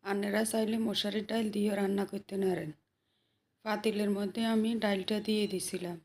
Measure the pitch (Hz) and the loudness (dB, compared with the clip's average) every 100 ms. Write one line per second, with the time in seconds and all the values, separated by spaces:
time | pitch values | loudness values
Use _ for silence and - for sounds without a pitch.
0 | 196 202 208 208 220 226 220 220 220 202 | -2 -2 0 2 2 0 0 0 0 0
1 | 208 202 214 226 220 208 208 202 196 196 | 0 -2 -2 -2 0 2 0 2 2 2
2 | 196 196 - 196 190 175 156 151 _ _ | 0 -4 -6 0 2 0 -4 -10 _ _
3 | _ _ _ _ _ _ 220 208 220 208 | _ _ _ _ _ _ -4 0 0 0
4 | 208 196 202 208 226 226 220 233 214 196 | 0 0 -2 0 2 2 2 2 2 0
5 | 185 214 208 214 208 190 - 185 175 170 | 0 -2 0 0 2 -2 -4 -6 -6 -8